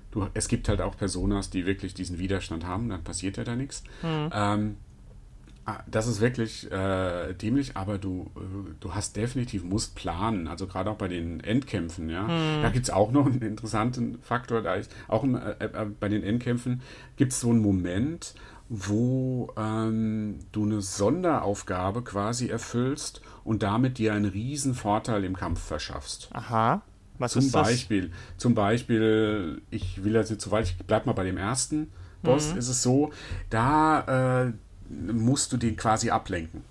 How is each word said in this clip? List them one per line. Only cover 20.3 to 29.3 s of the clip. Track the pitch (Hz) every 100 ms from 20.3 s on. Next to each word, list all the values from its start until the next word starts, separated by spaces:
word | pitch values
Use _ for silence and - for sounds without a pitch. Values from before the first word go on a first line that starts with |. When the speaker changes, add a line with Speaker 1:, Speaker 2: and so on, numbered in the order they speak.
| 80 -
Speaker 1:
du | 104
eine | 104 107
Sonderaufgabe | 95 101 101 170 180 127 98 101 - 90 92 113
quasi | 123 98 104 120 110
erfüllst | 110 - 120 127 151 - - - -
und | - 104
damit | 104 110 131 127
dir | 107
einen | 104 101
riesen | 95 127 147 135 127
Vorteil | 104 107 - 104 92
im | 90
Kampf | 87 87
verschaffst. | - - - - - - -
Speaker 2:
Aha. | - 113 113 117 185 - - - -
Was | 123
Speaker 1:
Zum | 123
Speaker 2:
ist | 135
das? | 156 113
Speaker 1:
Beispiel, | 123 - 101 87 - - -
zum | 123 110
Beispiel, | 101 120 127 110 110 110 107